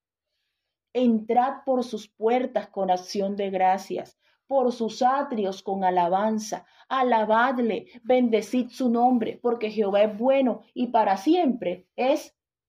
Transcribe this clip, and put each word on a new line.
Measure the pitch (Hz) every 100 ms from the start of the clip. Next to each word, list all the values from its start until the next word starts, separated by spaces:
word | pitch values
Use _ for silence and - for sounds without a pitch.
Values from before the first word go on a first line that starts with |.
| _ _ _ _ _ _ _ _ _
Entrad | 240 247 220 214 233 254 269
por | - 254
sus | 240 214 -
puertas | - 220 247 - 202 -
con | - 190
acción | 180 185 208 196 202
de | 196
gracias, | 190 185 196 - 185 - _ _ _ -
por | 269 247
sus | 233 220 -
atrios | 254 277 277 220 190 190
con | - 196
alabanza. | 185 180 175 185 220 214 214 185 - _ -
Alabadle, | 262 254 226 214 220 254 247 233 190 - -
bendecid | 226 254 247 214 208 254 247
su | - 254
nombre, | 233 247 247 214 -
porque | 240 233 214
Jehová | 214 214 202
es | 214 202
bueno | 254 269 254 208 -
y | - 240
para | 233 208 196
siempre | 302 359 302 - 175 180 _
es | - 254 302 - _ _ _